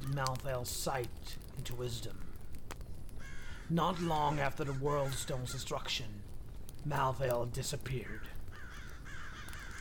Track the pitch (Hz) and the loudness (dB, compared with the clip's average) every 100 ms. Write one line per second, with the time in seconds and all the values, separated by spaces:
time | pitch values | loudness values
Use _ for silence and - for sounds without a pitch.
0 | 135 143 131 127 139 127 123 - 165 135 | 0 4 4 2 0 0 0 0 0 0
1 | 120 - - - - - - 123 123 117 | 0 -4 -6 -6 -6 -4 -2 0 0 0
2 | 104 104 90 - - - - - - - | -2 -2 -2 -2 -2 -2 -2 -4 -4 -2
3 | - - - - - - - 165 165 175 | -2 -2 -2 -2 -2 -4 2 4 4 4
4 | 170 151 147 151 139 - 139 135 143 143 | 4 6 6 6 4 2 0 2 4 4
5 | 135 127 - 127 120 127 - 139 - - | 2 0 0 0 0 -2 -2 -2 0 0
6 | 107 104 101 - - - - - 147 139 | -2 -4 -6 -6 -6 -6 -4 -2 0 4
7 | 135 131 131 120 120 123 123 120 123 127 | 4 4 4 4 2 0 0 -2 0 -2
8 | 95 - - - - - - - - - | -2 -4 -2 -2 -4 -6 -8 -8 -6 -6
9 | - - - - - - - - | -6 -4 -4 -6 -6 -6 -6 -6